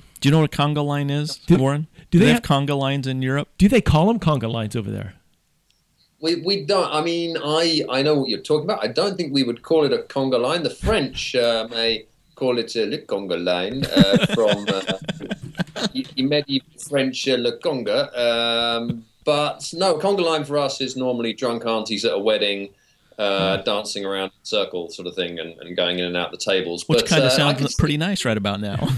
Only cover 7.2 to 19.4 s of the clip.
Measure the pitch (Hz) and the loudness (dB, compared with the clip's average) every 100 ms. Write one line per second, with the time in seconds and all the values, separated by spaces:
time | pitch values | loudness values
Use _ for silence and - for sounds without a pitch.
7.2 | 170 160 143 156 170 156 - 131 143 147 | -4 -4 -2 0 2 0 0 0 2 2
8.2 | 123 101 - 151 165 214 110 120 202 180 | 0 -4 0 0 2 -2 -2 0 0 -2
9.2 | 156 139 120 117 - 160 143 117 - 139 | -2 0 0 -4 2 4 4 2 -2 -4
10.2 | 135 123 123 175 147 - - 214 131 - | 0 0 0 -2 -4 -2 0 0 0 -6
11.2 | - 123 120 113 117 117 113 110 - _ | -4 0 2 0 -2 -2 -2 -2 -8 _
12.2 | _ - 131 120 - 117 104 151 - 101 | _ -4 0 0 -2 -2 -2 -4 -4 -6
13.2 | 98 85 90 90 95 131 - 277 - - | -4 -2 0 0 -2 -4 0 4 6 4
14.2 | - 170 104 208 208 196 - - - - | 2 2 2 2 -2 -4 -4 -6 -8 -10
15.2 | - - - - - - 220 131 127 - | -10 -10 -10 -8 -8 -4 -6 -6 -6 -2
16.2 | 135 147 147 135 - - 135 139 135 127 | 0 0 0 -4 -4 -16 -4 0 0 -2
17.2 | 135 123 117 117 170 135 104 120 143 123 | 0 0 0 -2 -2 -2 0 0 0 0
18.2 | 120 117 117 117 117 117 117 117 - _ | 0 2 0 0 0 -2 -4 -8 -12 _
19.2 | 151 147 | 0 0